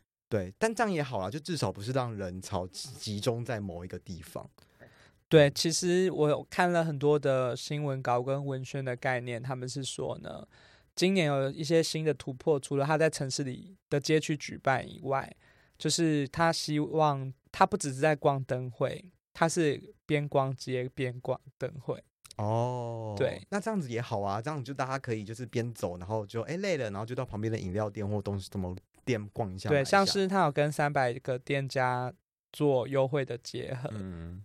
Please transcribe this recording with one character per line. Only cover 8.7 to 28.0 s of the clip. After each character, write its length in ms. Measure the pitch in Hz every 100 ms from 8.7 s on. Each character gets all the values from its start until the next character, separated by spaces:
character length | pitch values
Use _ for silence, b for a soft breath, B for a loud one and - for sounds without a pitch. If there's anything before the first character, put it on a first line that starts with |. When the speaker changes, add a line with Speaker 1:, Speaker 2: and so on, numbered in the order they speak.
| 139
Speaker 2:
的 140 | 131 123
概 240 | 135 127
念， 220 | 123 117
他 120 | 127
们 140 | 127 123
是 160 | 139
说 320 | 131 - 135 -
呢， 220 | - - - b b b b -
今 160 | 180
年 140 | 196 151
有 240 | 143 135
一 120 | -
些 200 | 147 165
新 200 | 160 160
的 120 | 156
突 180 | 131 -
破， 260 | 131 - 143
除 180 | - 139
了 80 | 139
他 100 | 156
在 140 | 160
城 200 | - 135
市 140 | -
里 320 | 135 - 185 - _
的 100 | 147
街 180 | 139 156
区 160 | -
举 220 | 151 - -
办 260 | - 131 -
以 120 | -
外， 280 | 135 135 127 - b b b b
就 140 | 156
是 360 | 156 165 151 135
他 220 | - 165
希 300 | 160 - 151
望 500 | 147 151 151 139 135 - _
他 140 | - 190
不 100 | 196
只 160 | 147
是 80 | 131
在 160 | 156 151
逛 260 | 151 139
灯 260 | 131 127 127
会， 340 | - 127 - - _ _
他 120 | - 165
是 480 | 180 156 123 - - -
边 200 | 147 147
逛 300 | 139 135 127
街 340 | - 127 127
边 260 | - 127 123
逛 180 | - 127 - _
灯 120 | 131 113
会。 240 | - 123 - _ - -
Speaker 1:
哦， 760 | 104 113 123 123 117 113 110 101
Speaker 2:
对。 200 | 127 - -
Speaker 1:
那 100 | 202
这 100 | 220
样 80 | 208
子 120 | 131
也 100 | 113
好 220 | 123 110
啊， 180 | 101 101
这 100 | 127
样 140 | 156
就 80 | 123
大 140 | 135 131
家 120 | 135
可 140 | 127
以 100 | 110
就 120 | 104
是 100 | 113
边 260 | 123 120 117
走， 240 | 117 95 90
然 100 | 90
后 160 | 110
就， 160 | 101 117
哎， 120 | 110 170
累 220 | 202 160
了， 60 | 113
然 60 |
后 100 | 98
就 100 | 113
到 80 | 127
旁 160 | 127 104
边 140 | 110
的 60 | 110
饮 160 | 92
料 160 | 98 107
店 180 | 107